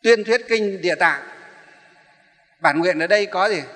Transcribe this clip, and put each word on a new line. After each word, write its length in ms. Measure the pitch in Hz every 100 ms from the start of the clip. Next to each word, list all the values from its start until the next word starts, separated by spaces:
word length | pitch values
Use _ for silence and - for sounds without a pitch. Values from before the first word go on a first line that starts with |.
tuyên 200 | 220 226
thuyết 180 | 214 240 240
kinh 320 | 226 208 196
Địa 140 | 170 156
Tạng. 260 | 170 143 - - - - - - _ _ _ _ _ _ _ _
Bản 200 | 160 143
nguyện 200 | 175 156
ở 80 | 170
đây 180 | 208 196
có 240 | 185 202
gì? 140 | 190 131